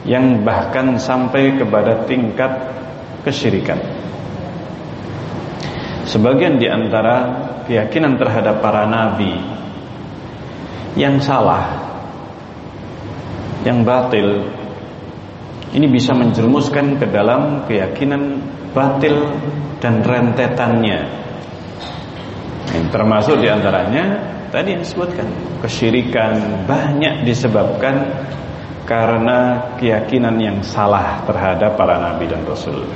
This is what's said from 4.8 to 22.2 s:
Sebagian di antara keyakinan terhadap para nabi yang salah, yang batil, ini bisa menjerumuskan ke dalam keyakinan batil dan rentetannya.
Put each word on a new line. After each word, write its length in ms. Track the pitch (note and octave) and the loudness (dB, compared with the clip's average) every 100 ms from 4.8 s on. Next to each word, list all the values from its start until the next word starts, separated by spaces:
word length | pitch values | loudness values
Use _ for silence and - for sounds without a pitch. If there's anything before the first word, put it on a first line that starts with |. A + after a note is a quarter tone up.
| - - - - - - - - - - - - | -12 -10 -10 -8 -8 -8 -8 -8 -8 -8 -8 -6
Sebagian 560 | - G#2+ A2 C3+ F3 C#3 | -2 2 4 6 4 4
di 80 | A2+ | 4
antara 720 | A2 A2 A2 A2 B2 B2+ - - - - | 2 2 2 4 2 2 -4 -6 -8 0
keyakinan 480 | A#2 G#2+ E3 D#3+ B2+ | 0 2 2 2 2
terhadap 400 | B2+ A2 G#2 G#2+ | 2 2 2 2
para 240 | G#2+ G#2+ | 2 2
nabi 560 | G#2+ A2+ A2 G2 G2 F2 G2 - - - - - - - - - - - - - - - | 2 2 2 0 -2 -2 -6 -8 -10 -12 -12 -12 -12 -12 -12 -12 -12 -12 -12 -12 -8 0
yang 240 | C#3 C#3 | 2 2
salah, 480 | C#3 C3 G2+ F2 F#2 C#3 - - - - - - - - - - - - - - - - - - | 2 2 4 2 0 -6 -8 -10 -12 -14 -14 -14 -16 -14 -14 -14 -14 -12 -12 -10 -10 -10 -8 -2
yang 240 | - B2 A2+ | 0 2 4
batil, 560 | B2+ B2 A2 G2+ G2+ G2 - - - - - - - - - - - - | 4 4 2 2 0 -2 -8 -10 -12 -12 -14 -14 -14 -14 -16 -14 -14 -4
ini 160 | C#3+ D3 | 2 4
bisa 240 | B2 A2 | 6 4
menjerumuskan 880 | B2+ A#2+ G#2 A2+ C#3+ C#3 C#3+ C#3+ C3+ | 4 4 4 4 4 2 2 2 2
ke 80 | A#2+ | 2
dalam 560 | G2+ G#2+ B2+ D3 C#3+ | 4 4 4 2 -2
keyakinan 800 | - G#2+ F#2+ - C#3 C#3+ C#3+ C#3 - - - C3+ | 0 0 0 -2 0 0 -2 -4 -6 -10 -4 2
batil 480 | C3+ C#3 D3+ D3 D3 - - - - - | 2 2 2 2 2 -2 -4 -4 -6 -4
dan 240 | A#2+ A2+ | 0 2
rentetannya. 960 | A2 B2 A#2+ A#2 B2 B2 A#2 A#2 A2 F2 D2 - - - - - - - - - - - | 4 4 2 2 0 0 2 2 2 0 -4 -8 -10 -12 -12 -12 -12 -12 -10 -10 -12 -12